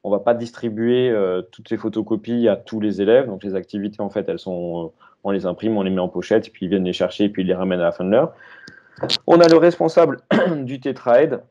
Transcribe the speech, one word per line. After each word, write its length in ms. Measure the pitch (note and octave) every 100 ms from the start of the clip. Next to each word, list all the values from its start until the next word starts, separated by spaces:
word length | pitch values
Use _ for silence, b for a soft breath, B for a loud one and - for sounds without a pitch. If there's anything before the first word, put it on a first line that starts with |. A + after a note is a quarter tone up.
On 80 | G#2
va 100 | G2+
pas 140 | A2
distribuer, 760 | A#2 A#2 - A#2 G#2+ A#2 B2 B2+
euh, 320 | A2 F#2+ F2+
toutes 260 | F2+ - A2+
ces 80 | A2
photocopies 720 | A#2 A2 G#2+ A2 A2+ A#2+ A2+
à 80 | G2
tous 240 | - A2+
les 200 | G#2+ F#2+
élèves. 260 | G2+ B2 C3
Donc, 160 | F#2+
les 120 | G2+ F#2+
activités, 440 | F2+ G#2 G#2 G#2+
en 100 | G2+
fait, 180 | G#2 G2
elles 100 | F2
sont, 480 | F#2+ F2+ F2 E2+ E2
euh, 20 | b b b
on 60 | G2
les 160 | G2 F2+
imprime, 300 | F2 G#2+ G#2+
on 60 |
les 80 | F#2+
met 100 | F#2+
en 80 | F2+
pochette, 440 | F2+ - A2 -
puis 140 | _ F#2
ils 20 |
viennent 160 | F#2+
les 80 | F2+
chercher, 360 | F2+ F2+ - G#2
puis 140 | G#2
ils 40 | F#2
les 80 |
ramènent 260 | F#2 F#2 F2+
à 40 |
la 80 | E2+
fin 120 | -
de 60 | F#2
l'heure. 220 | A2 E3 B B B B B B B - - -
On 140 | E3+
a 80 | E3+
le 80 | E3
responsable 640 | E3+ E3 E3 E3 D#3+ C3 _
<clears throat> 340 | A3+ F#3 D3+
du 140 | B2+ C3+
tétraède. 640 | C#3 C3 B2+ A#2+ D3+ A#2 _